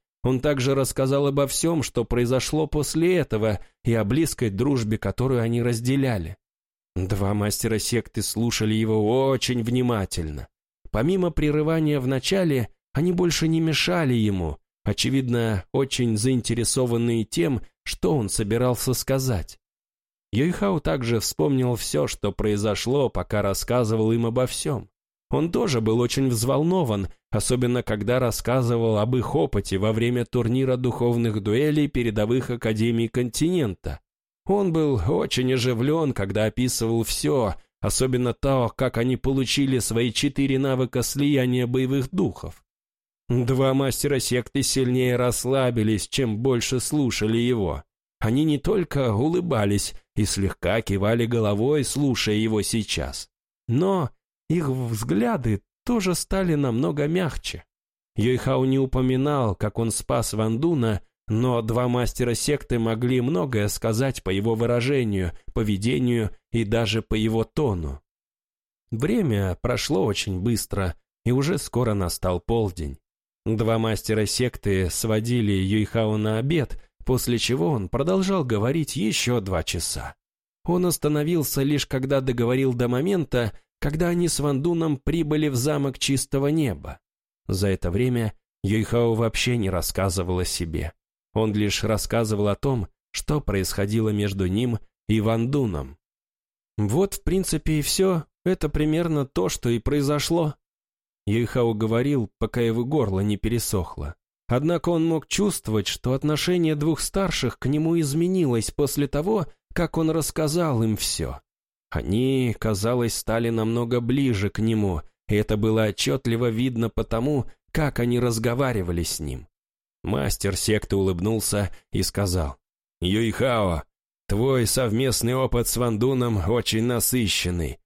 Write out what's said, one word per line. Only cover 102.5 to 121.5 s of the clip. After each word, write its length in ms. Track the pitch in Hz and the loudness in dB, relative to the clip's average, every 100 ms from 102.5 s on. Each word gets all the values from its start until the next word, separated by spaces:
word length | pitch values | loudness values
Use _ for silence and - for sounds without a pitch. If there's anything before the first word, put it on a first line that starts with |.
| 123 | 0
его 240 | 117 113 | 0 0
горло 380 | 127 151 107 95 | 0 0 2 0
не 160 | 101 104 | 0 0
пересохло. 800 | 110 117 - 101 87 - 71 - _ _ - | 0 -2 -2 -2 -4 -8 -10 -12 _ _ -2
Однако 400 | 120 151 175 - | 0 2 0 0
он 160 | 170 165 | 2 2
мог 220 | 160 - | 0 -2
чувствовать, 600 | - 202 - - 107 98 | -2 0 -2 -2 -2 -2
что 260 | - 123 | -4 -2
отношение 600 | 131 151 151 - 180 160 151 | -2 0 0 0 2 2 0
двух 260 | 151 160 | 0 -2
старших 580 | - 196 190 - - - | -2 -2 -2 0 -4 -2
к 60 | 127 | -2
нему 340 | 151 160 170 | 0 2 0
изменилось 720 | 147 147 175 185 151 120 107 | 0 0 0 2 2 2 -2
после 380 | - 143 - 143 | -2 0 0 -2
того, 360 | 143 170 214 156 - _ | 0 0 0 -2 -10 _
как 240 | - 165 - | -2 0 0
он 120 | 160 | 2
рассказал 720 | 160 151 - 156 165 165 120 | 2 -2 -2 0 2 0 2
им 120 | 113 104 | 2 0
все. 460 | - - 67 65 _ _ _ _ _ | -2 -4 -6 -8 _ _ _ _ _
Они, 640 | 78 - 104 127 135 127 107 | -6 0 0 2 2 0 -2
казалось, 560 | 113 101 110 123 117 | -2 0 0 0 0
стали 360 | - - 113 117 | -2 -2 -2 0
намного 500 | 113 110 117 117 123 | 0 0 0 0 -2
ближе 500 | 117 135 135 104 101 | 0 0 2 0 -2
к 100 | - | 0
нему, 420 | 110 110 101 82 - _ - | 0 2 0 -2 -8 _ -2
и 80 | 104 | 0
это 220 | 107 107 | 0 0
было 260 | 110 110 | 2 2
отчетливо 640 | 110 98 - 135 120 113 123 | 0 0 -2 -2 0 0 0
видно 400 | 110 131 117 113 | 0 -2 0 -2
по 140 | - | -2
тому, 420 | 107 113 131 147 - - _ | -4 -2 0 -2 -4 -12 _
как 260 | - 151 - | -2 -2 0
они 220 | 120 120 | 0 2
разговаривали 800 | 120 113 117 120 135 113 87 85 | 0 0 -2 0 0 0 -2 -2
с 160 | 82 - | -2 -4
ним. 300 | 76 62 - _ _ _ _ _ | -8 -10 -14 _ _ _ _ _
Мастер 520 | - - 69 - 98 95 | -4 -2 -2 -2 -4 -2
секты 400 | - 107 - 98 | 0 0 0 0
улыбнулся 760 | 95 87 101 113 - | 0 0 0 0 -2